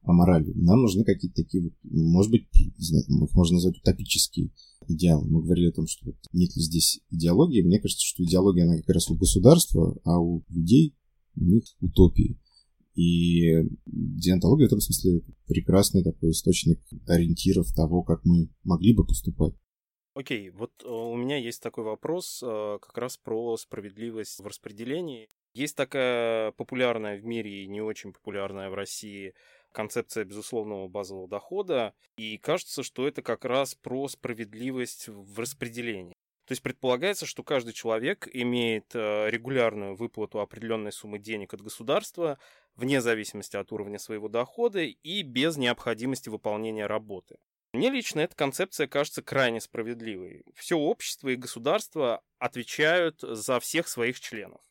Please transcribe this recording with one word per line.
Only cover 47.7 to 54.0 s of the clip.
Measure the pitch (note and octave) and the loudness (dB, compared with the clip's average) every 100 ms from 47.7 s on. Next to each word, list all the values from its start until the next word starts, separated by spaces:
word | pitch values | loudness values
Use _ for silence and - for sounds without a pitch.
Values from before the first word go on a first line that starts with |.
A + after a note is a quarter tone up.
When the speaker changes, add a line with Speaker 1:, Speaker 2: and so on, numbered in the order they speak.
Speaker 2:
Мне | A#2+ A#3 | -2 -2
лично | C4+ A3+ D#3 | -2 -6 -4
эта | D#3+ - | -4 -2
концепция | C#3 - F#3 - C#3+ | -6 -4 -6 -4 -4
кажется | C#3+ D3 - | -2 -4 -6
крайне | - C#3 B2+ A2+ | -6 -2 0 -2
справедливой. | - - A2+ A#2+ A2+ F#2+ F2+ - - _ | -10 -10 -8 -10 -10 -12 -14 -18 -20 _
Всё | - E3+ | -4 -2
общество | D3 A#3 - - C3+ | -2 -4 -8 -10 -6
и | B2+ | -6
государство | B2+ - A#2+ G3+ - D#3+ C3 A2+ _ _ | -8 -6 -2 -2 -4 -4 -4 -4 _ _
отвечают | B2 B2 A#2 - D3+ F3 E3+ D#3 | -8 -8 -12 -2 0 2 0 -4
за | B2 A2+ G#2+ B2+ | -12 -10 -2 -2
всех | - D#3 E3+ | -2 -4 -4
своих | - | -4